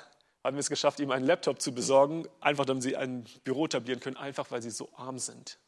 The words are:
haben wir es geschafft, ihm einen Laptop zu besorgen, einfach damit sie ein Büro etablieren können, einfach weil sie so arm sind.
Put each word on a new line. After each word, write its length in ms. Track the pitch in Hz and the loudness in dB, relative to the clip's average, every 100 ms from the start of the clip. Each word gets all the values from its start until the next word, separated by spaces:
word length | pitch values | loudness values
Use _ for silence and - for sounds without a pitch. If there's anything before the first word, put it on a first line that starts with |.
| - _ _ _ | -16 _ _ _
haben 140 | 127 139 | -4 -2
wir 40 | |
es 80 | 139 | -2
geschafft, 300 | 147 147 - | 0 0 2
ihm 140 | 143 | 0
einen 120 | 131 | 2
Laptop 360 | 131 175 - 131 | 2 2 2 -2
zu 120 | - | -2
besorgen, 540 | 123 117 135 143 165 160 - | -2 6 8 6 4 -8 -2
einfach 240 | 147 143 | 0 2
damit 180 | 135 135 | 2 0
sie 140 | 127 135 | -2 -2
ein 280 | 131 127 110 - | -4 -6 -10 -10
Büro 220 | - 131 156 | -4 -2 0
etablieren 340 | 143 117 123 | -2 -2 -4
können, 160 | 135 131 | -6 -8
einfach 340 | 143 135 139 | -8 -6 -6
weil 120 | 123 | -6
sie 80 | 117 | -8
so 180 | 110 - - | -8 -12 -12
arm 220 | 127 131 | -12 -8
sind. 380 | 117 120 - - | -10 -10 -18 -18